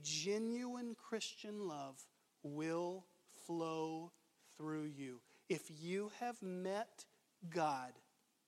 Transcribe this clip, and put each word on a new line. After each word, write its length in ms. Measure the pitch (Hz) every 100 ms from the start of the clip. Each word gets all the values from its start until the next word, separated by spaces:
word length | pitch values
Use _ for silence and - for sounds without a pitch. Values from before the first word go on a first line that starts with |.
genuine 920 | 147 156 175 214 226 240 247 247 240
Christian 760 | 220 - 220 - - 214 208 196
love 280 | 147 139 135 - _ _ _
will 640 | 147 147 160 165 175 185 185 - - - -
flow 640 | 170 165 160 160 160 170 - _ _ - -
through 280 | 156 156
you. 360 | 151 139 135 123 - - -
If 140 | 165 - 156
you 300 | 170 190 208 -
have 200 | 240 233
met 640 | 190 180 185 202 233 - - _ _ _ 175
God, 420 | 170 151 135 127 - - _ _ _